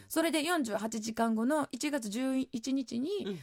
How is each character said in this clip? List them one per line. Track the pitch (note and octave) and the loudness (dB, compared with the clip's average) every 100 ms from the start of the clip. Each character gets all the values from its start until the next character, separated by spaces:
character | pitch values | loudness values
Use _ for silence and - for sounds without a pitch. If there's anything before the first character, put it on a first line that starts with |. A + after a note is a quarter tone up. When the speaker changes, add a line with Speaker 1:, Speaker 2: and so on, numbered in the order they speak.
| - | -4
Speaker 1:
そ | D#4 | 2
れ | E4 | 4
で | D4+ | 4
四 | D4+ F4+ | 2 2
十 | A#3 G3 | 2 0
八 | A3 A3 | -2 -4
時 | A3 | -4
間 | A3 A#3 A3 | 0 2 2
後 | A#3 | 2
の | D4+ - | 2 0
一 | A#3+ D4 | -2 -2
月 | C#4+ A3 | -2 -2
十 | G#3 C4 C4 | -2 0 0
一 | C4 A#3 B3 | 0 -4 -2
日 | C4+ B3 A#3 | -2 -2 -4
に、 | C#4+ G4+ G3+ | -2 -2 -4
Speaker 2:
う | |
ん。 | F3+ | -6